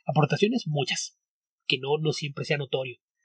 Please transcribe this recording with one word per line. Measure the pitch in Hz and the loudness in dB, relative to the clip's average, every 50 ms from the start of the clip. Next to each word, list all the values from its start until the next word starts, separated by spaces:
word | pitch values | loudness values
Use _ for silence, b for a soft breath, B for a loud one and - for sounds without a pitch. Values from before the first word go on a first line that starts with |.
| _ | _
aportaciones | - 139 151 139 - 147 - 202 214 262 233 - | 0 4 4 4 4 4 2 2 2 2 0 -2
muchas, | 160 147 143 135 - - - - - - _ _ _ _ _ _ _ _ _ _ | -2 -2 -2 0 -2 -2 -4 -4 -8 -12 _ _ _ _ _ _ _ _ _ _
que | - 143 127 | -2 -2 0
no, | 131 139 151 156 | 2 0 0 2
no | 156 156 | 2 0
siempre | 143 - 156 143 139 151 135 | 0 -2 -6 -8 -6 -8 -2
sea | - 151 143 | -2 -2 -2
notorio | 139 - - 135 131 127 120 - _ _ _ _ | 0 -2 -2 -2 -2 -4 -8 -12 _ _ _ _